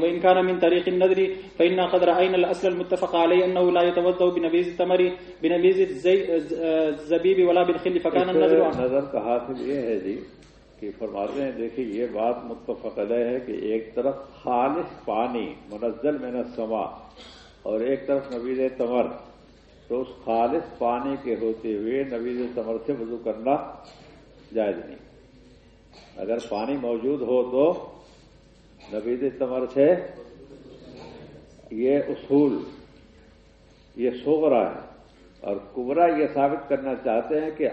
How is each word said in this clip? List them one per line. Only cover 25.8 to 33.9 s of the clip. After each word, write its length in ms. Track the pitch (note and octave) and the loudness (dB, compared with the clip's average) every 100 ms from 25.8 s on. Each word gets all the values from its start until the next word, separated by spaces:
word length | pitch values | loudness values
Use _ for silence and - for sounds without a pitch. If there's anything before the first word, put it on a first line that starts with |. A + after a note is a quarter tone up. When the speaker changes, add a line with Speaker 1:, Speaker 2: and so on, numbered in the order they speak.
| _ - - - | _ -20 -20 -10
Speaker 2:
اگر 200 | G2 A#2 - | -4 -4 -4
پانی 280 | G#2 A#2 C#3 | -4 -4 -4
موجود 400 | A#2+ A#2 B2 C#3+ | -4 -2 -2 -2
ہو 220 | A#2 B2+ | 0 0
تو 460 | B2 B2+ D#3 F3+ - - - - - - _ _ _ - - | 2 2 2 2 -6 -18 -20 -20 -20 -20 _ _ _ -20 -12
نبیذ 320 | G#2+ A2 B2 C#3 B2+ | -8 -4 -2 -4 -2
تمر 260 | B2+ B2+ B2 | -4 -2 -2
سے، 200 | C#3 C#3+ F3+ - - - - - - - G#2+ G#1+ - - - - - - - - | 4 4 4 -2 -14 -20 -20 -20 -20 -20 -20 -20 -20 -20 -20 -20 -20 -20 -20 -12
یہ 280 | A2 B2+ C#3+ D3 | -2 2 2 0
اصول، 500 | - - C#3 D3 F2+ - - - - - - - - - - - - - | -6 2 4 4 2 -6 -14 -20 -20 -20 -20 -20 -20 -20 -20 -20 -20 -16